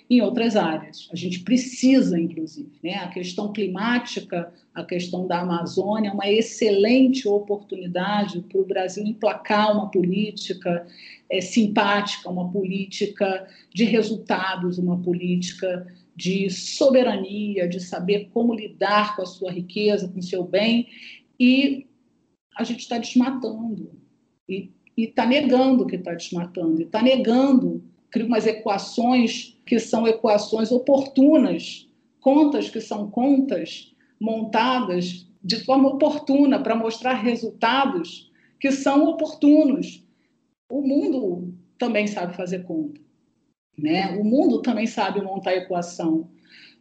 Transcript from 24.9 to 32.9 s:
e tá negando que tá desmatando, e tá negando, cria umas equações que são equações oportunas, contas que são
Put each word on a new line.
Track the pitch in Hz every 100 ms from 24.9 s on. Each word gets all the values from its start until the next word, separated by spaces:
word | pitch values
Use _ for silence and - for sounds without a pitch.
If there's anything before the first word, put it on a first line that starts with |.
| -
e | 226
tá | - 233
negando | 285 294 254 269 254 190
que | 180
tá | 180
desmatando, | 170 - 175 175 - 165 160
e | 165
tá | 220
negando, | 247 262 214 247 277 262 180 170 - _ _
cria | 226 226
umas | 226 214
equações | 214 226 196 - - 240 254 226 - - _ -
que | 240
são | - 226 226
equações | 220 226 208 - 220 214
oportunas, | 247 - 277 - - 277 311 202 170 - - - _ _ _
contas | 262 294 294 247 -
que | 226
são | -